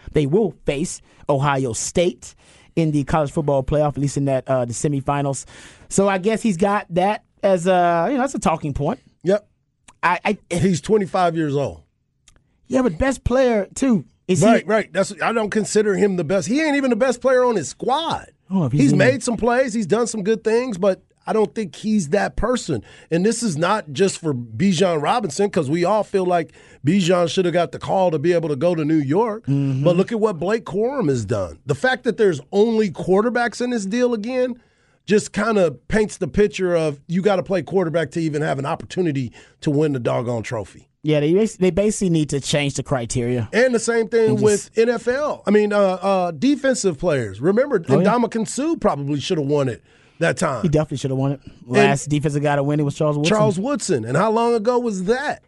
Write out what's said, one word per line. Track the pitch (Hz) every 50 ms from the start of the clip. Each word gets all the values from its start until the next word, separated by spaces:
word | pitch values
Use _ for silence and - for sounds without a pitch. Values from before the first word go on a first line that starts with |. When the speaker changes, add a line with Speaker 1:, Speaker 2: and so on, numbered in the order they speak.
| - -
Speaker 1:
They | - 156 147
will | 135 156 214 226 165 - - -
face | - 143 139 175 - - - _ _ _ _ - -
Ohio | 147 135 143 147 139 135 135 123 110
State | - - - - 180 175 180 - - - - - _ _ _ - _ _ _ _
in | 170 165 156
the | 147 147 135
college | - - 160 151 139
football | - 170 151 143 143 135
playoff, | 131 - 151 147 151 147
at | - 131
least | 143 139 -
in | 147 143
that, | 139 135 127 - -
uh, | 131 127 123
the | 120
semifinals. | 110 - - 156 143 139 131 151 143 143 143 143 139 - - - - - - - - - - -
So | - - 196 202
I | 190 190
guess | 175 214 220 202
he's | - 226 185
got | 160 202 202 202 208 196 -
that | 165 175 180 202 214 - - _ _ _ -
as | 196 190 180 165 190
a, | 185 180 175 175 170 170 165 214
you | 285
know, | 240
that's | 254 277 -
a | 214
talking | - 180 160 156 - 151 131
point. | - 139 160 240 - _ _ _ _
Speaker 2:
Yep. | - 165 196 202 - _ _ _ _ _ _ _ _ - _ _
Speaker 1:
I, | - 165 180 170 -
I | 202 214 - _ _ -
Speaker 2:
He's | 170 - 196 180 143
twenty-five | - - 220 214 196 254 - 190 180 175 160
years | 165 160 147 135
old. | 143 135 107 82 78 _ _ _ _ _ _ _ _ _ _ _ _ _ _ _ _ _
Speaker 1:
Yeah, | - - 262
but | 254 226 160 160
best | 262 269 254 -
player | _ - 240 262 262 247 233 208 190 - -
too. | - 262 269 233 175 - - _ _ _ -
Is | 185 139
he | 180
Speaker 2:
Right, | 220 226 196 -
right. | 170 214 220 170 -
That's, | 151 190 190 - 202 156
I | 147 180
don't | 226 233 220 196
consider | - 220 196 - - 208 214 214 190
him | 175 202 208 190
the | 175 170
best. | 139 190 196 -
He | 180 247 302
ain't | 320 302 277
even | 285 269 254
the | 233
best | 202 254 269 247 247
player | - 262 262 254 247
on | 247 226
his | 185 135 -
squad. | - _ 185 226 262 302 330 311 - - - - _ _ _ _
Speaker 1:
Oh, | 185 190 160
if | 123
he's | 117 -
Speaker 2:
He's | 285 269
Speaker 1:
in | 202 190
Speaker 2:
made | 233 247 277 254 -
some | 247 233
plays. | - 202 240 240 247 277 254 190
He's | 233 208 147
done | 185 233 247
some | 240 - 220
good | 180 208 226 220 -
things, | 220 220 233 254 262 202 170
but | 196 196 185 - _ _ _ _ _
I | -
don't | 196 220 214 208 -
think | 226 214 156 -
he's | - - 220 214 214 165 139
that | 180 202 196 170 -
person. | - - 226 254 - - - 143 104 - - - - - _
And | 160 170 180
this | 220 226 226
is | 233 220 151
not | 143 170 180 214 214 160 151
just | 135 131 196 190 - -
for | 165 156
Bijan | 139 120 120 113 110 107 180 202 185 143 196 180 170 151
Robinson, | 143 165 208 247 208 165 - - 202 202
'cause | - 185 151 127
we | 156 175 170
all | 180 214 214 190
feel | - - 190 185
like | 180 180 170 160 - _ - - - - _ -
Bijan | 139 185 202 175 160 185 175 175 165
should | - 196 175
have | 175 156
got | 175 170 165
the | - -
call | - 139 175 190 185 180
to | 160 151
be | 139 175
able | 175 170 156 151
to | 147
go | 123 156 175 180
to | 160 151
New | 147 160 156
York. | 143 131 147 196 233 233 208 226 -
Speaker 1:
Mm-hmm. | 131 139 139 139 135 131 131 143
Speaker 2:
But | 170 170
look | 175 185 -
at | 240 214
what | 208 220 190 147
Blake | 175 190 220 233 175
Corum | - 156 202 220 247 285 277 208 143
has | 135 120 107
done. | 92 120 104 92 82 73 - _
The | 131 143
fact | - - 262 254 247 -
that | 247 185
there's | - 220 190 165 131 - _
only | - 202 214 233 226 220 220 190
quarterbacks | 139 - 165 170 185 196 220 240 226 240 233 233 - -
in | 240 247
this | 247 226 196
deal | 190 214 247 247 247 240
again | 214 202 240 262 254 254 254 240 - _ _ _ _ _ _ _ _ _
just | - 208 208 - -
kinda | - 196 208 226 220 202 180 160 139 - _ -
paints | - 220 214 - -
the | - 185 135
picture | - 202 208 208 208 - 185 175 175
of | 165 160 156 143 139 _ -
you | 165 190
gotta | 170 240 254 -
play | 170 180 196 180
quarterback | 143 - 180 196 180 170 156 170 160 -
to | - 175
even | 165 156 143 147
have | 151 160 156 135
an | 135
opportunity | 147 165 - - - - 180 185 165 139 139 127 113 - - - _ _ _
to | - 160
win | 143 143 156 156
the | 139 127
doggone | 113 135 131 131 120 120 120 113
trophy. | 107 - 127 110 95 - - - _ _ _ _
Speaker 1:
Yeah, | - 151 151 147
they | 147 151
bas-, | 175 196 226 214 -
they | - 185 185
basically | 165 190 202 220 202 - 208 180
need | 165 160 151 139
to | 143 139
change | - - - 147 143 139 -
the | -
criteria. | 127 - 143 127 120 110 - 131 120 123 127 123 107 - -
Speaker 2:
And | 214 254 262 240
the | 220
same | - - 233 233 226 -
thing | 233 226 220 220
Speaker 1:
And | 220 208
Speaker 2:
with | 208 214 208 202 -
Speaker 1:
just | - _ 214
Speaker 2:
N | 226 240
F | 240 220 - 233
L. | 247 277 302 277 160 - _
I | -
mean, | 208 214 208 208
uh, | 208 208 202 190 185
uh, | 175 185 196 196 185 180 175
defensive | 165 135 240 277 294 240 - 269 254 - - 185 156 -
players. | 165 180 151 135 117 101 95 104
Remember, | 127 180 202 233 277 294 262 190 160 -
Speaker 1:
Oh, | 135 151
yeah. | 180
Speaker 2:
Ndamukong | 202 226 240 233 208 - 226 214
Suh | - - 240 285 330 330
probably | 240 - 202 156 139 143 139 147 139
should | - - 190 156
have | 139
won | 139 151 143 139 127
it | 110 - _ _ _ _ _ _ _ _
that | 165 165 143
time. | - - 156 135 113
Speaker 1:
He | - 165
definitely | 143 151 156 - 156 131
should | - 135
have | 131 131
won | 135 139
it. | 143 - _
Speaker 2:
And | - - - - 120
Speaker 1:
Last | 123 135 139 143 139 135 - 139
defensive | 147 147 135 156 143 147
guy | 143 147 143
to | 143
win | 139 143 147 151
it |
was | 147 143 139
Charles | - 156 151 147
Woodson. | 147 147 165 214
Speaker 2:
Charles | 214 214 214 190 175
Woodson. | 202 277 294 - - - 170 123 107
And | 117 127 156
how | 202 220
long | 214 233 233 233 233
ago | 226 202 240 247 240
was | 240 233 202 185 185
that? | 190 240 262 294 285 - - _